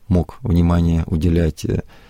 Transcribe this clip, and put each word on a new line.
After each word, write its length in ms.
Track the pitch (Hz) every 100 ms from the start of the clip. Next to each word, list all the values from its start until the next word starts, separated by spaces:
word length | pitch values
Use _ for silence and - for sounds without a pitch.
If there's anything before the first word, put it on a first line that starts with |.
| -
мог 300 | 90 80 -
внимания 600 | - 85 85 87 85 82 -
уделять, 580 | 82 85 85 82 -
э, 180 | - - - - -